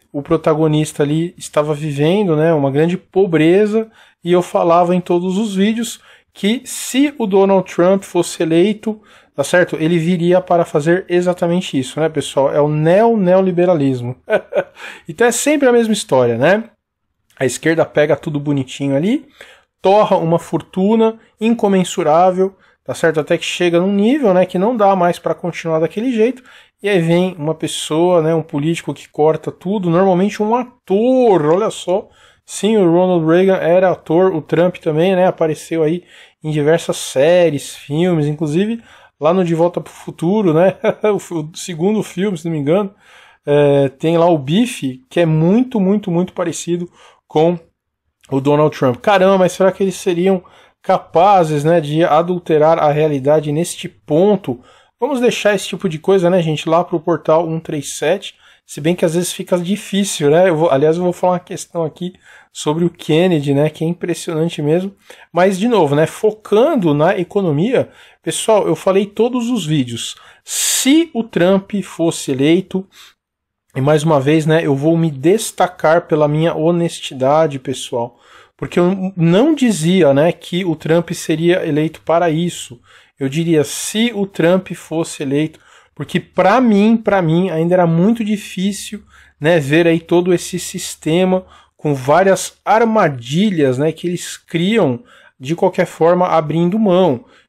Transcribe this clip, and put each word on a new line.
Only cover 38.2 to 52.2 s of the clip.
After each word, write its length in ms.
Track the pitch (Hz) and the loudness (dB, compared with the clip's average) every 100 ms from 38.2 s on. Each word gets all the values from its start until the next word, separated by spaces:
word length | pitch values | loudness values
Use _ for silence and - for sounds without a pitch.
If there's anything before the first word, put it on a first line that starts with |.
| 147 | -2
inclusive 560 | 147 160 156 208 233 - - _ _ | -4 -4 -2 -2 -4 -12 -20 _ _
lá 140 | 147 | 0
no 120 | 185 180 | 0 0
De 100 | 165 | 0
Volta 240 | 170 170 | 0 -2
pro 140 | 160 | -10
Futuro, 600 | - - 156 165 208 196 | -16 -18 -6 -2 0 2
né, 220 | 156 185 185 214 - | 2 2 0 -4 -2
<laughs> 40 | 214 | -2
o 60 | 196 | -2
fi-, 140 | - 170 | -4 -10
o 140 | 151 175 | -10 -12
segundo 480 | - 170 180 214 | -12 -4 -2 -2
filme, 340 | - - 202 175 | -4 -6 -6 -4
se 60 | |
não 80 | 170 | -6
me 80 | 160 | -4
engano, 340 | 139 180 202 - _ - - _ - | 0 0 -2 -8 _ -20 -20 _ -2
é, 420 | 147 147 143 139 | 2 4 2 0
tem 300 | - 160 170 | -2 -2 2
lá 80 | 170 | 2
o 120 | 170 | 2
Biff, 640 | 131 175 240 - 135 127 _ | 0 0 0 -4 -8 -10 _
que 120 | - | -2
é 40 | 170 | 0
muito, 540 | 156 165 214 254 226 | 2 2 2 2 0
muito, 320 | 185 208 202 | 0 0 -2
muito 220 | 170 185 | -2 -4
parecido 580 | - 170 - - 175 175 _ - _ _ | -4 -6 -6 -6 -6 -6 _ -20 _ _
com 300 | 156 160 175 - _ _ _ _ _ _ | 0 0 0 -8 _ _ _ _ _ _
o 120 | 147 | -4
Donald 360 | 139 147 151 147 | 0 2 0 0
Trump. 200 | 139 123 | -2 0
Caramba, 400 | - 196 190 196 | 0 2 4 4
mas 160 | 180 | 2
será 180 | - 190 | 2 0
que 100 | 185 | 2
eles 140 | 196 180 | -2 -2
seriam 480 | - 170 185 185 - - _ _ | -4 0 0 0 -4 -20 _ _
capazes, 800 | - 185 - 160 185 196 160 151 | -2 -2 0 2 4 4 2 0
né, 160 | 147 170 | 2 0
de 240 | 147 156 | 0 0
adulterar 760 | 165 147 | 2 2